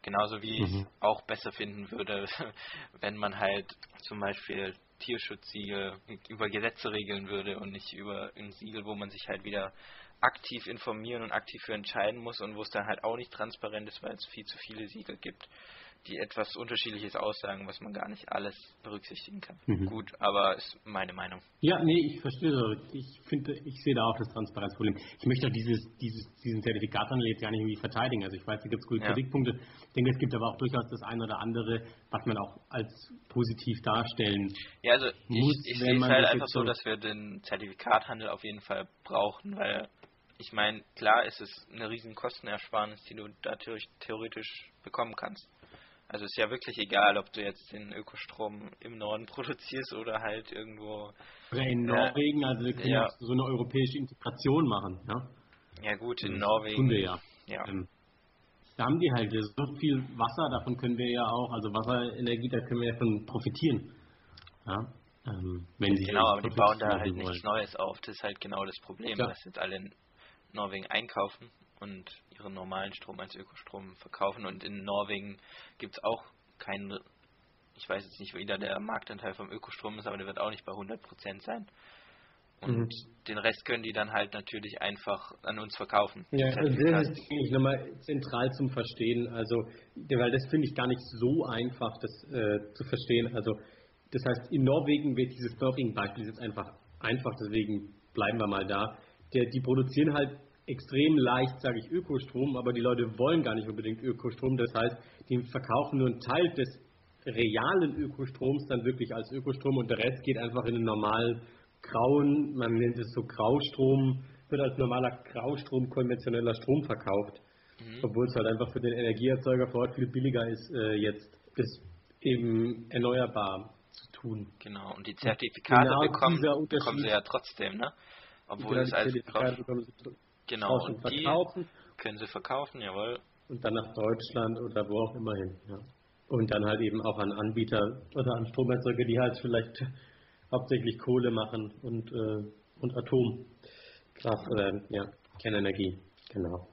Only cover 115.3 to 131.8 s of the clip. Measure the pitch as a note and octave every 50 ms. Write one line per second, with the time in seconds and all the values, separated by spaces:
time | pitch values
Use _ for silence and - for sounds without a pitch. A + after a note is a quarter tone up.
115.3 | - A#2+ A2+ C3+ D3 C#3 - - C3 C3 B2+ B2+ - C3+ B2+ A#2+ B2 A#2+ - B2+
116.3 | A#2 A#2+ A#2 A#2 A2+ A2+ - - C3+ D3+ C#3+ - A2+ A#2 - G2+ G2 G2+ G#2 G2+
117.3 | - - - _ _ _ _ _ - - A2+ A2+ A2 B2 B2+ A2 G#2 A2+ B2 B2
118.3 | B2+ B2 G#2+ A2+ A2 A2 A#2+ A#2 - - A#2 A#2+ A#2 A#2+ A#2+ A2+ A2 G#2+ A#2+ C3
119.3 | C3 B2+ C3 C3 B2+ B2+ B2+ B2 - A#2+ B2 B2+ - - B2+ B2 - C3 C3 C#3
120.3 | A#2+ A#2+ A#2 A#2 A2+ A2 - - - B2 A2 G#2+ G#2+ G#2 G#2+ G#2 G#2 - - -
121.3 | - _ _ - _ - A#2+ - - - - - - - _ _ - _ - C#3
122.3 | B2+ A#2+ A#2+ A#2 A2+ A2+ A#2 A#2+ A#2 A2+ A#2 A2+ - B2 A#2+ B2 B2 B2+ B2 A2
123.3 | - G#2+ G2+ G2 G2 F#2+ G#2 - - _ _ _ - - - _ - - - A#2
124.3 | A2 G#2+ G2+ G#2 - _ - G#2+ G2+ G2 F#2+ - - - G2+ A2 G2 - - A#2+
125.3 | G#2+ - C3 A2+ - - - - B2+ B2 B2+ C3 C3 C#3+ D3+ - - - - E3
126.3 | E3+ D3 C#3+ D3+ C#3+ D3+ D#3 D3 D3+ C#3+ C3 D3 D3+ C#3+ C3+ A2 G#2+ G2+ - -
127.3 | - C3 - - - - G2 G2 G2 G#2+ A#2+ D3 - _ - - - - - -
128.3 | - - _ - - G#2 - G#2+ B2+ B2+ B2+ B2+ - G2 A2 B2+ B2+ B2 - -
129.3 | - A2 C3 B2+ B2 B2+ B2 - B2 A#2+ A#2 A#2 - _ - C3 B2 _ _ _
130.3 | _ _ _ - - A2 G#3 G3 C3 B2+ - - A2+ A2+ B2 B2 C3+ D3 D#3+ C#3+
131.3 | D#3 E3+ F3+ F3+ - F#3 E3+ - - -